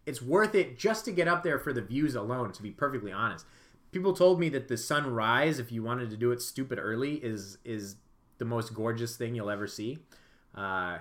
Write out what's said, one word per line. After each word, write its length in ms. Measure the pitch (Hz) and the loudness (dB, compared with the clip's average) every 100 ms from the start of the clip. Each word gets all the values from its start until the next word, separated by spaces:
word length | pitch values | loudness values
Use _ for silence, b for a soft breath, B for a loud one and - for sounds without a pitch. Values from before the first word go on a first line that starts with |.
| - | -10
it's 160 | 127 | -8
worth 320 | 123 175 214 208 | 2 4 6 4
it 240 | 151 123 | 0 0
just 260 | 208 220 - | 0 0 -2
to 60 | |
get 160 | 180 165 | 2 2
up 160 | 175 | 2
there 160 | 170 139 | 2 0
for 120 | - | 0
the 100 | 123 | -2
views 340 | 98 131 151 123 | -2 0 2 0
alone, 360 | 107 127 117 | -2 -2 -4
to 100 | - | -6
be 80 | 104 | -10
perfectly 400 | - 143 131 104 | -4 -2 -2 -6
honest. 340 | 95 113 82 - B B B _ | -2 -2 -4 -14 B B B _
People 220 | 185 190 | -2 2
told 260 | 180 180 175 | 6 8 8
me 80 | 170 | 4
that 180 | 139 117 | 0 -2
the 80 | 117 | -4
sunrise, 840 | - 147 139 117 110 120 156 143 | 0 0 0 0 4 4 4 2
if 140 | 113 | -2
you 100 | 117 | -4
wanted 280 | 110 123 117 | -2 -2 -4
to 80 | 107 | 0
do 140 | 120 | 2
it 100 | 120 | 2
stupid 360 | - - 135 117 | -2 -6 -4 -4
early, 340 | 90 110 139 151 | -2 0 -2 -2
is, 420 | 120 107 98 98 | -4 -6 -8 -14
is 320 | - 110 98 98 _ _ _ - | -8 -8 -8 -12 _ _ _ -8
the 60 | 117 | -4
most 280 | 117 113 | -2 -2
gorgeous 420 | 110 113 113 117 - | -2 -2 -2 -4 -4
thing 200 | 117 120 | -4 -4
you'll 140 | 104 | -2
ever 180 | 104 101 | -4 -4
see. 320 | - 107 151 - b b b b | -6 -6 -8 -12 b b b b
Uh, 440 | 98 98 92 90 87 | -8 -4 -2 -2 -6